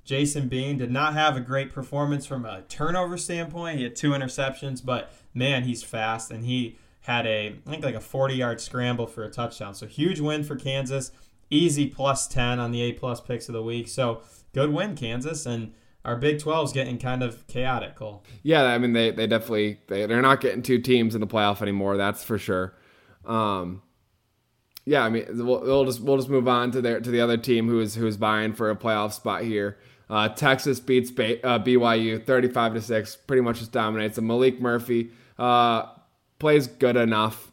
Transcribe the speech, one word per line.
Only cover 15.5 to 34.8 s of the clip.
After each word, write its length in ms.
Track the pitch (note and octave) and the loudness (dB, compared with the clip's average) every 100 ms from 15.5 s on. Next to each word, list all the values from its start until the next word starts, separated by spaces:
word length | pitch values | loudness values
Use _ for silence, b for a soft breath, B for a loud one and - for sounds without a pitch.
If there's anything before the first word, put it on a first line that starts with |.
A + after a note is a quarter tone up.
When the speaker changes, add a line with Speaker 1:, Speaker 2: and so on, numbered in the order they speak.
| A#2 A2 b b b - | -6 -6 b b b -6
Speaker 1:
our 100 | A#2+ | 0
Big 240 | D3 D3 | 2 0
Twelve's 340 | D#3 D#3+ C#3 | 0 0 0
getting 240 | C3 B2+ A#2+ | -2 -4 -4
kind 240 | C3 B2+ | -4 -2
of 240 | B2 A2+ - | -4 -6 -8
chaotic, 480 | - B2+ A#2+ G2 - | -2 0 -2 -4 -12
Cole. 280 | G#2+ G2+ - G#2+ | -14 -14 -20 -6
Speaker 2:
Yeah, 220 | C#3+ D#3+ | 2 6
I 140 | C3 A#2+ | 6 4
mean, 160 | B2 | 4
they, 180 | A#2 A2+ | 4 4
they 160 | A2 A2 | 2 2
definitely, 520 | A2 A2 G#2+ G#2+ G#2 - | 2 2 0 0 -2 -6
they, 180 | G2 G#2+ | -2 0
they're 160 | A#2 | 4
not 200 | C3 C3+ | 6 6
getting 220 | B2+ G2 | 4 0
two 160 | B2 B2 | 2 2
teams 340 | A#2+ B2 A2+ | 4 4 4
in 80 | A2+ | 0
the 60 | G#2 | -2
playoff 340 | A2+ G#2 G2+ | 2 2 2
anymore, 360 | G#2 G2 G2 G2 | -2 0 0 2
that's 260 | G2 G#2 | 0 -2
for 140 | - G#2+ | -4 -4
sure. 360 | - F#2 F#2 - b b b b - | -2 -2 -2 -8 b b b b -4
Um, 580 | A2+ G#2+ G2 F2+ F#2+ - _ _ _ _ _ _ _ _ - - | 0 0 0 -4 -8 -14 _ _ _ _ _ _ _ _ -12 0
yeah, 180 | C#3+ | 2
I 60 | A2+ | 2
mean, 160 | A2+ - | 0 -4
we'll, 320 | A2+ A#2+ B2 | -4 0 0
we'll 240 | B2 C#3 C3 | 2 2 2
just, 160 | A2+ | 0
we'll 160 | B2 C3+ | 0 0
just 120 | B2+ | 2
move 180 | C3+ B2 | 2 4
on 240 | B2 B2 | 2 2
to 100 | B2 | 0
their, 180 | A#2+ A#2 | 0 -2
to 120 | A#2 | 0
the 100 | A#2+ | 2
other 160 | A#2 A#2 | 2 2
team 300 | B2 A#2 A2+ | 2 2 4
who 120 | A#2 | 2
is, 160 | G#2+ A2 | 0 0
who 120 | A2+ | -2
is 80 | G#2 | 0
vying 380 | G#2+ G#2+ A2 | 0 2 0
for 180 | A2 A2 | -2 -2
a 40 | G#2+ | 0
playoff 380 | A#2 G#2+ G#2+ | 0 0 -2
spot 300 | - A#2 F#2 | -4 -4 -4
here. 340 | A#2 G#2 G2+ - b b b | -2 -2 -2 -6 b b b
Uh, 200 | G#2+ G#2+ | 0 0
Texas 500 | - D3 C3+ D3 B2+ | 2 2 2 2 -2
beats 320 | - B2+ B2 | 2 2 2
Ba-, 340 | - A2+ A#2+ B2+ | 0 -2 0 0
uh, 140 | A#2+ | 0
B 180 | A2+ B2 | 4 4
Y 180 | A#2 A2+ | 6 4
U 220 | A2+ A2 | 2 -2
thirty-five 560 | B2 C3 B2+ B2 A#2 | 2 2 2 2 0
to 80 | A2 | -2
six, 340 | G#2+ A2 G#2+ - | -2 -2 -4 -10
pretty 260 | - C3 | 0 2
much 180 | A#2+ A2+ | 2 -2
just 120 | A2+ | -4
dominates. 460 | B2 G#2+ A2 G#2+ A2 | -2 0 0 -2 -2
And 80 | A2+ | 0
Malik 340 | A#2 C3 B2 | 4 4 2
Murphy, 520 | A#2+ A#2+ | 0 0